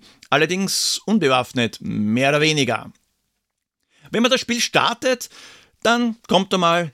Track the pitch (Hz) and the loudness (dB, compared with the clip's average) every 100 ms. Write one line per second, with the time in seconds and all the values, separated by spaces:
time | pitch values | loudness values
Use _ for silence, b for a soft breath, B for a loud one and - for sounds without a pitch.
0 | B B - 143 160 185 190 - - - | B B -2 0 0 -2 -2 -2 -4 -4
1 | - 214 139 127 120 131 113 - - 107 | 0 2 2 2 0 -2 -4 -4 -6 -4
2 | 104 117 139 147 156 151 123 110 107 - | -2 0 2 2 2 0 -2 -4 -8 -20
3 | _ _ _ _ _ _ _ _ b b | _ _ _ _ _ _ _ _ b b
4 | b 214 247 254 - 233 - 147 151 233 | b 0 2 0 -2 -4 0 2 2 0
5 | 254 247 - B B B B _ 214 240 | -2 -2 -6 B B B B _ 0 0
6 | 240 220 - 185 190 190 170 170 160 | 0 -4 0 0 2 2 2 2 -2